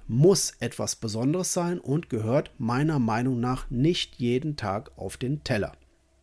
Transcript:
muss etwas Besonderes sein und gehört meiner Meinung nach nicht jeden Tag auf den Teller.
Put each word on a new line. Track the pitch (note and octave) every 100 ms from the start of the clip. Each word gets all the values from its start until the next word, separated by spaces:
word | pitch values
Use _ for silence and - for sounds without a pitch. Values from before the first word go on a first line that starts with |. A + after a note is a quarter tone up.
| -
muss | A2+ F3 F#3+ - -
etwas | A#2 - G#2+
Besonderes | - A2 A2 C3 F3 F3+
sein | F#3 F3 F3
und | B2+ D3+ -
gehört | A#2 A2 C3+ - -
meiner | A#2 A#2+ D#3 D3
Meinung | A2+ A2 B2+ A#2+
nach | B2 B2+ -
nicht | A#2+ D3+ F3 - -
jeden | A#2+ B2+ D3+ D3
Tag | G#2 G2+ C3+ -
auf | F#2+ -
den | B2 D3+
Teller. | - A2 D2+ - _ _ _ _